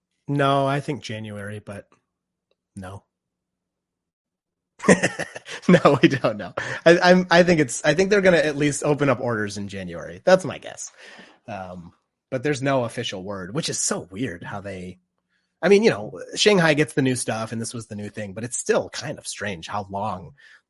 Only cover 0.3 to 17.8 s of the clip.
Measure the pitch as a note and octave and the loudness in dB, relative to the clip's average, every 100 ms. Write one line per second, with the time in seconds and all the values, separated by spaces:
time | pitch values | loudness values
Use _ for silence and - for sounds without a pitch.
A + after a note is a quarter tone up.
0.3 | C#3+ C#3 C#3 C#3 C#3+ D3 C#3 - A2 A2 | 0 2 2 0 -2 -4 -8 -8 -10 -10
1.3 | G2+ G2+ G#2+ - G2+ - _ _ _ _ | -12 -12 -12 -14 -16 -16 _ _ _ _
2.3 | _ _ _ _ - F#2 G2 _ _ _ | _ _ _ _ -16 -14 -16 _ _ _
3.3 | _ _ _ _ _ _ _ _ _ _ | _ _ _ _ _ _ _ _ _ _
4.3 | _ _ _ _ _ - F#3+ E3+ - - | _ _ _ _ _ 2 4 2 -4 -10
5.3 | - - - - E3+ E3 C#3 D3+ C3+ C3+ | -12 -16 -4 4 6 6 6 4 4 -2
6.3 | G#2+ F2+ - - - - F3 F3+ F#3 F3+ | -4 -8 -10 -8 2 6 6 8 4 6
7.3 | E3+ F3 E3+ C#3+ - D3+ D3+ F#3+ G#3 F#3+ | 6 6 4 2 0 0 2 2 4 4
8.3 | E3 D3 C#3+ D3 C#3 D3 C#3+ C#3 B2 A#2+ | 4 2 0 0 0 0 2 2 0 0
9.3 | A2+ G#2 G2+ G2+ G2 F2+ E2+ D2+ F2 - | -4 -4 -6 -10 -10 -10 -10 -12 -4 4
10.3 | F#3 D3+ D#2+ A1+ - - - - - - | 4 4 -10 -12 -16 -16 -18 -20 -20 -20
11.3 | _ - G2+ F#2 F2+ E2 - _ _ _ | _ -14 -12 -12 -14 -18 -20 _ _ _
12.3 | - D3 C#3 C#3 C3+ A#2 - A#2 G2 F#2 | -6 -4 -2 0 0 -2 -6 -8 -8 -10
13.3 | G2 F2+ A#2+ E3+ C3+ - G#3 E2+ F#2+ B2 | -10 -8 -6 -6 -4 -4 -4 -8 -8 -8
14.3 | F2 - G#2+ G2 F#2+ F2+ F2 _ _ _ | -8 -12 -12 -10 -12 -12 -16 _ _ _
15.3 | _ _ _ E3 G3 A3 G#2+ G#2+ F2 - | _ _ _ 4 6 6 2 -4 -12 -10
16.3 | - G#3 G3+ E3 D3 D3 - C3 B2 - | 0 4 6 4 4 0 2 0 0 -2
17.3 | A2 A2+ A2+ A2+ A#2 | -6 -6 -6 -8 -8